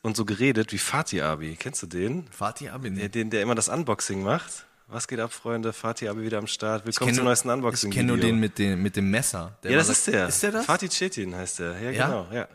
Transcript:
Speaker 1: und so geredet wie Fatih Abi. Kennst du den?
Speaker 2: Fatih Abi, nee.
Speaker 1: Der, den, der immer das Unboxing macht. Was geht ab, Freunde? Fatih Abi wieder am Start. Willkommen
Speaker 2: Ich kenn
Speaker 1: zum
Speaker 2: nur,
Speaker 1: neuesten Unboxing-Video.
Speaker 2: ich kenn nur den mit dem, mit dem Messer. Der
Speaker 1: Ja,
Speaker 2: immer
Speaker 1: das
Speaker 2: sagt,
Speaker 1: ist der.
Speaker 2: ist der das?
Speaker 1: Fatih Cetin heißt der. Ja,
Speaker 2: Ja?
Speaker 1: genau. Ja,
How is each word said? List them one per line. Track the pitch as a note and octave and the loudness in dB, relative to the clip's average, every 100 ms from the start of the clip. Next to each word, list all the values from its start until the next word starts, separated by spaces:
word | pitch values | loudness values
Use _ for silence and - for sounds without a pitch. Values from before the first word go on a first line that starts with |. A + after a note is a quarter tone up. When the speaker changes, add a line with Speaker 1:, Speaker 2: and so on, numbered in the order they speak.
Speaker 1:
und | A2+ A2 | -4 -2
so | G#2+ | -2
geredet | G2+ C3+ A2 A2 | 2 4 4 0
wie | G2+ | -2
Fatih | - C3+ D#3+ F2+ | 0 0 0 0
Abi. | D2+ D2+ D#2 D#2+ | 0 -2 -4 -8
Kennst | - D3+ | -8 -8
du | E2+ | -6
den? | F2 G2+ E3+ D3 | -2 -2 -2 -6
Speaker 2:
Fatih | - G2+ - C#3+ | -6 -6 -6 -10
Abi, | B2+ B2 | -8 -6
nee. | F#2+ | -4
Speaker 1:
Der, | G#2 | -4
den, | A#2 A2 | -2 0
der | A2 | 0
immer | G#2+ A#2 | 2 2
das | - | 0
Unboxing | C3 C#3+ G#2 - G2 | 0 0 -2 -2 -2
macht. | G2 D#3 - - - _ - | 0 0 -2 -14 -18 _ -12
Was | A2 - | -10 -6
geht | A#2+ | -4
ab, | A2+ | -4
Freunde? | - A#2+ A#2 A2+ | -6 -4 -2 -2
Fatih | - A2+ A#2 A2 | -4 -4 -4 -4
Abi | G#2+ | -4
wieder | A2 G#2+ | -2 -4
am | G#2+ | -4
Start. | - A2 A2 A2 | -4 -2 -2 -2
Willkommen | - B2+ | 0 2
Speaker 2:
Ich | |
kenn | B2 | 4
Speaker 1:
zum | |
Speaker 2:
nur, | B2 | 4
Speaker 1:
neuesten | A#2+ B2+ | 4 2
Unboxing-Video. | B2 B2 A#2+ G#2 | 2 2 0 0
Speaker 2:
ich | A2 | 2
kenn | B2 | 2
nur | A#2+ | 4
den | A2+ A2+ | 4 4
mit | G#2+ - | 4 2
dem, | G2+ F#2 | 2 4
mit | G2 G2+ | 2 2
dem | G2 | 2
Messer. | G#2+ C3+ F#2+ E2+ G#2 | 2 0 -2 -6 -6
Der | F2+ | 2
Speaker 1:
Ja, | C#3 | 4
Speaker 2:
immer | D#3+ | 6
Speaker 1:
das | |
Speaker 2:
sagt, | - | 4
Speaker 1:
ist | - | 4
der. | A2 F2 | 2 4
Speaker 2:
ist | - | 2
der | G3+ | 2
das? | A3 A#3 | 0 2
Speaker 1:
Fatih | E3+ F#3+ | 0 0
Cetin | - F#3 D3+ F#2 F2+ | -2 -2 -2 -4 -4
heißt | F2+ - | -6 -4
der. | E2+ F2+ | -4 -4
Ja, | A#2 | -4
Speaker 2:
Ja? | A2+ B2+ | 0 0
Speaker 1:
genau. | A#2 F2 | 0 -4
Ja, | A#2 - | -6 -8